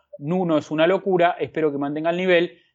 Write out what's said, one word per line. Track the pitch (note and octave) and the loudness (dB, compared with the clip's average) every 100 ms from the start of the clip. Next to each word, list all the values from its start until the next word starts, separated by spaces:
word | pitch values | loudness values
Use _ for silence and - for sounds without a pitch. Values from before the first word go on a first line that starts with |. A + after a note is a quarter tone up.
| _ - | _ -12
Nuno | C#3+ F#3 F3+ D3+ | -4 -2 0 0
es | C#3+ | 0
una | D#3 E3 | 0 2
locura, | F#3+ G3 F3+ E3+ - | 2 0 2 2 0
espero | C#3 - D#3 | -6 -2 -2
que | C#3 | -2
mantenga | C#3+ D3 D#3+ | -4 -4 -4
el | F3 | -2
nivel, | F#3 F3 F3 - _ | 2 2 2 -6 _